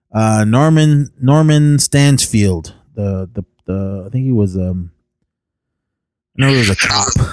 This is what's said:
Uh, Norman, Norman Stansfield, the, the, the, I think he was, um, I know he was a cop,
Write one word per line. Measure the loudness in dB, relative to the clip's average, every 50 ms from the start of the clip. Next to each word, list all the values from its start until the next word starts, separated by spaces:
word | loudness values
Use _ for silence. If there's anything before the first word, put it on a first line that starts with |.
| _ _
Uh, | -4 -2 0 0 2 0 0
Norman, | 2 2 2 2 2 2 4 4 2 2 0 0 -4 _ -2
Norman | 0 2 2 4 4 4 4 4 4 2 2 0
Stansfield, | 0 0 0 2 2 2 2 0 0 0 0 0 2 0 0 -2 -6 -12 -18 _ _ _ -10
the, | -6 -6 -4 -4 -6 -8 -10
the, | -10 -12 -14 -14 _ _ _
the, | -8 -6 -6 -6 -6 -8 -10 -10
I | -8
think | -6 -4 -2
he | 0
was, | 0 2 0 0 -2
um, | -4 -4 -4 -4 -6 -8 -12 -16 _ _ _ _ _ _ _ _ _ _ _ _ _ _ _ _ _ _ _ _ _ _ _ _ _ _ _ _ -2
I |
know | 0 2
he | 2 2
was | 2 0
a | 0
cop, | -2 -2 -2 -2 -4 -4 -2 -2 -2 -2 -4